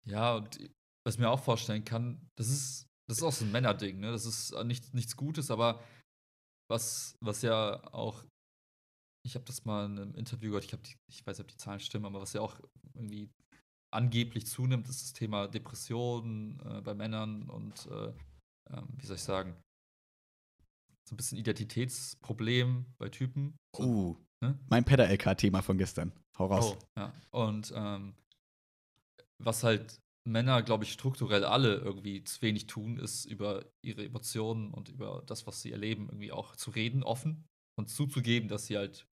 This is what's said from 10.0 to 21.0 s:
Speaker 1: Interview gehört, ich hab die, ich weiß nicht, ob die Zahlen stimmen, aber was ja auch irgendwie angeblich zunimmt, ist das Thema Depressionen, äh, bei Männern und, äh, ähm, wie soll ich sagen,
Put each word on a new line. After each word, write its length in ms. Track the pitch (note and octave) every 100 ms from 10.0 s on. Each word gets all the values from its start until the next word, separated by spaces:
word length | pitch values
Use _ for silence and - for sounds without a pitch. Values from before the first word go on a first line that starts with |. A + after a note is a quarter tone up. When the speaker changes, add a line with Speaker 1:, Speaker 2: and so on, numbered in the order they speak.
| G2+
Speaker 1:
Interview 360 | - A2+ A2 G#2+
gehört, 140 | G#2
ich 80 | -
hab 100 | -
die, 100 | - - _
ich 160 | - -
weiß 100 | G2
nicht, 60 |
ob 40 | -
die 80 | -
Zahlen 220 | G2+ G2+
stimmen, 260 | - A2 G2+
aber 140 | G2
was 100 | G2
ja 80 | G#2
auch 180 | G#2 - - _ -
irgendwie 340 | - G#2+ G#2 G#2+ _ _ - _ _ _
angeblich 520 | - B2 A#2 A#2 A2+ -
zunimmt, 420 | - B2+ B2+ B2
ist 140 | -
das 100 | -
Thema 340 | - A2 G#2 G2
Depressionen, 1120 | - - - - A#2 B2 A#2+ A2+ A2 G#2+ C3+
äh, 200 | A2+ G#2
bei 120 | G#2+
Männern 540 | G#2 A2 A2 G#2+ G#2+ -
und, 380 | A2 G#2+ - -
äh, 220 | - - - - - _ _ -
ähm, 180 | - - A#2+
wie 80 | -
soll 100 | F2+
ich 60 |
sagen, 340 | - F#2+ F#2 E2+ _ _ _ _ _ _ _ _ _ _ _ _ _ _